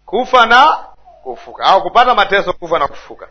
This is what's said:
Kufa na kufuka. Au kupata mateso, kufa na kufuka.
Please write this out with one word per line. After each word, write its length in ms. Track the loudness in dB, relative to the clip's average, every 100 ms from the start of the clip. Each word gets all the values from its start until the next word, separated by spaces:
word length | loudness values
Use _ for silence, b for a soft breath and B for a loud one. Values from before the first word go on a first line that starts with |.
| -10
Kufa 400 | -6 0 2 4
na 180 | 4 2 0 -8 -20 -20 -20
kufuka. 420 | -16 -16 -16 -4
Au 180 | 0 0
kupata 320 | 2 0 2
mateso, 380 | 0 0 -2 -2
kufa 260 | -8 -4 -4
na 100 | -4
kufuka. 400 | -8 -20 -20 -20